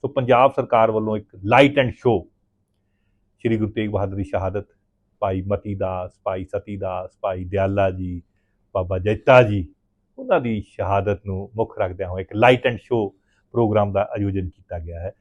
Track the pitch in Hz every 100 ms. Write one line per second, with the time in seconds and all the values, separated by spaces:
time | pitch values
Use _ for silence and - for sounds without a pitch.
0 | 127 - 123 120 135 - 117 117 113 110
1 | 110 107 - 92 98 120 139 143 123 -
2 | 123 104 82 _ _ _ _ _ _ _
3 | _ _ _ _ 117 113 107 107 107 101
4 | 98 98 95 92 95 101 - _ _ _
5 | _ _ 101 95 95 101 104 101 95 92
6 | 90 _ - 95 95 101 101 101 95 92
7 | 92 _ 101 92 92 98 95 98 98 92
8 | 92 87 _ _ _ _ _ 98 92 95
9 | 92 104 - 127 117 101 90 _ _ _
10 | _ - 262 175 120 110 98 - 95 98
11 | 101 98 101 95 98 110 110 - 95 90
12 | 92 92 92 104 120 127 127 113 _ 120
13 | 101 _ _ _ _ 117 113 107 101 98
14 | 104 117 101 98 90 - _ 90 82 82
15 | 90 -